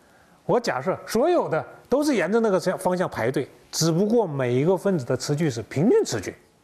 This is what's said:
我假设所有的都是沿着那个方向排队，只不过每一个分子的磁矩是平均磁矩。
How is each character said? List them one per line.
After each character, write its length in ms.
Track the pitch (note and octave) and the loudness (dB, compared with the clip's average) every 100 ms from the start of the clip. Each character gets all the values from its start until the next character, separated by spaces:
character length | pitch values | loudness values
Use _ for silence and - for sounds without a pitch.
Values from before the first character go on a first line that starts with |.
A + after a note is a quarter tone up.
| _ _ _ _ - | _ _ _ _ -2
我 120 | A3 | 0
假 220 | A#3 B2+ | 0 -2
设 160 | C#3+ D#3+ - | -2 -4 -2
所 240 | A3 D#4 | 0 2
有 180 | E4+ F3 | 2 0
的 160 | D#3 - - - | -2 -4 -12 -4
都 140 | C4 | 0
是 140 | D4+ A#3 | 2 0
沿 160 | E3 | 2
着 80 | A3+ | 2
那 100 | A3 | 2
个 80 | F#3 F3 D#3+ | 2 0 -2
方 200 | F3+ F3+ | -2 -2
向 120 | E3 | -2
排 220 | - A2+ | -2 -2
队， 180 | C#3+ B2+ - - | -2 -6 -10 -12
只 220 | - D#3+ | -2 0
不 120 | D#3+ | 2
过 220 | G#3 A#3 F#3+ | 2 2 0
每 260 | C#3 B2+ | -2 0
一 120 | B2+ | 2
个 120 | D3+ F#3 | 2 2
分 220 | G3+ F3+ | 0 -2
子 60 | |
的 120 | A#2+ C3 | -2 -4
磁 200 | - D3 | -2 -2
矩 120 | E3 | -2
是 140 | A#2 | -2
平 260 | G#2 C3+ G3+ | -6 0 4
均 140 | G#4+ | 4
磁 180 | F4 A#2 | 2 -4
矩。 140 | F2+ - _ _ | -6 -12 _ _